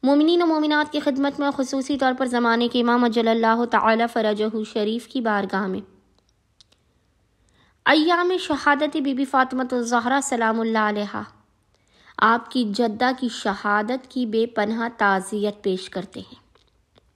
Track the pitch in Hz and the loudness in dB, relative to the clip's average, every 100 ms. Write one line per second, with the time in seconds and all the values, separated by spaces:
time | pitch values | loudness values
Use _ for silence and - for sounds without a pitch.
0 | 262 285 311 349 349 311 302 302 302 302 | 4 4 4 4 2 2 2 0 0 -2
1 | 294 269 277 285 285 277 262 277 262 285 | -2 0 -2 0 -4 -2 -4 -4 -4 0
2 | 262 254 262 240 240 233 240 247 240 240 | 0 0 -2 0 2 2 2 0 2 2
3 | 240 226 226 226 226 226 240 226 220 226 | 2 2 2 2 2 2 2 2 2 2
4 | 233 233 214 208 214 220 214 233 208 226 | 2 0 0 0 -2 -2 -6 -2 -2 -4
5 | - 269 226 208 190 190 196 190 202 _ | -6 -4 -2 -2 -2 -2 -2 -6 -10 _
6 | _ _ _ _ _ _ _ _ _ _ | _ _ _ _ _ _ _ _ _ _
7 | _ _ _ _ _ _ _ _ - 302 | _ _ _ _ _ _ _ _ 2 4
8 | 311 349 349 370 - 294 - 285 302 311 | 4 2 2 -2 -2 -2 2 2 0 -2
9 | 277 262 269 269 254 254 247 247 233 240 | -2 -2 0 0 0 0 -4 -4 0 0
10 | 233 277 269 240 226 226 226 220 214 208 | 2 0 0 -2 0 0 0 0 0 -2
11 | 208 214 208 _ _ _ _ _ _ _ | -4 -8 -10 _ _ _ _ _ _ _
12 | _ - 214 233 226 262 226 202 240 214 | _ 2 4 4 0 -4 -2 0 -2 0
13 | 254 254 247 - 220 190 214 208 214 254 | -2 0 -4 -4 -4 -4 0 0 0 -6
14 | 254 262 240 220 233 226 208 226 233 240 | -6 -6 -2 0 0 0 -2 -2 -6 0
15 | 208 190 190 214 208 202 - 185 - 190 | 2 2 0 -4 -4 -4 -4 -4 -6 -10
16 | 185 - 190 - _ _ _ _ _ _ | -10 -14 -18 -20 _ _ _ _ _ _
17 | _ | _